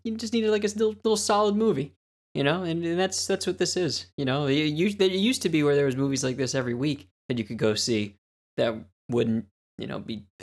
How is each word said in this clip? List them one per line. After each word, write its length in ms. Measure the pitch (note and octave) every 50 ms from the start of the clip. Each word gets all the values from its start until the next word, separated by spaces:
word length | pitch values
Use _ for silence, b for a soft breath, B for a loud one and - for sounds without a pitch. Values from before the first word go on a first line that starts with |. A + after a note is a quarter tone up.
| -
you 120 | A#3 A3 A3+
just 160 | A#3 A3 A#3
need, 120 | A3+ A3 G#3+
like, 160 | G#3+ G#3 G#3+
a 20 | G3+
little, 260 | G#3 G#3+ A3+ G#3+ G#3+ G3+ -
little 140 | A3 G#3+ G3+
solid 380 | - - G#3 G3+ G#3+ G#3 G3+
movie, 380 | G#3 A3+ A3 E3 C3+ D3 D3+ _ _ _ _ _ _ _ _ -
you 100 | C#3+ C#3
know, 200 | C#3+ D#3+ F#3 F#3
and, 220 | E3 E3 E3+ E3+
and 140 | E3 E3+ F3+
that's, 260 | F#3+ F#3+ - - -
that's 220 | - G3 F#3+ - F3+
what 100 | F3+ -
this 200 | F3+ F3+ - F#3
is. 300 | F3+ D#3 C3 - - - - -
You 80 | C#3
know, 220 | B2+ C3 C#3+ D3 C3+
it, 100 | C3+ D3+
it 560 | D#3 D#3 D3+ D#3 F3+ G#3 G3+ G3+ F#3+ F#3 F#3
used 280 | F#3+ G3 A#3+ C4 - -
to 60 | F3+
be 140 | D#3+ D#3 D3
where 120 | C#3+ C#3+
there 100 | C#3+ C#3+
was 100 | C#3 B2
movies 280 | C3 C#3 C#3 C3+ B2 C3
like 120 | C3 B2+ C3+
this 160 | C3+ A#2+ -
every 200 | C#3 B2 A#2+ A#2+
week 340 | A#2+ C3+ D3+ C#3+ - - _ _ _ _ -
that 80 | C3 A#2+
you 80 | G#2+
could 120 | - A#2+ G#2
go 180 | - A2 G#2+
see 400 | G#2 - - A#2 G#2+ G#2 G2+ - _ _ _ _ _ _ _ - -
that 180 | A#2+ A#2 A2 A2 - - _ _ _ -
wouldn't, 360 | A#2 A#2+ A#2 A#2 A2 A2+ A2 _ _ _ _ _ _ -
you 100 | A2+ -
know, 120 | - G#2
be 260 | G2+ - A2+ G#2 - _ _ -